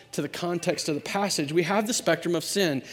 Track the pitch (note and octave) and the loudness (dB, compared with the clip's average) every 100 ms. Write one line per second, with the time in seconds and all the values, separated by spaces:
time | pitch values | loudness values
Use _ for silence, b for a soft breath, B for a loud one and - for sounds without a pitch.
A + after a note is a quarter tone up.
0 | B - D3 - F3 F3 F3+ D#3 - C#3+ | B -6 -4 -4 -2 -2 0 -2 0 -2
1 | - G3 G3+ - C#3+ E3 E3 G3+ G#3+ A#3+ | -2 -2 0 0 0 2 2 2 2 0
2 | - E3 E3+ E3 - G3 F3+ C3+ - | 2 2 2 -2 0 0 2 0 -4